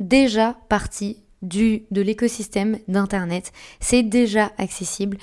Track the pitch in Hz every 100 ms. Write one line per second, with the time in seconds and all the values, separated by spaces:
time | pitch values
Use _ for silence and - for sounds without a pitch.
0 | 185 262 269 214 226 240 - 208 - -
1 | 202 226 _ _ 185 185 226 214 220 196
2 | 202 214 240 233 202 202 208 214 - 190
3 | 196 196 175 180 - - - - - 247
4 | 220 240 233 214 202 - 185 - 180 -
5 | 202 196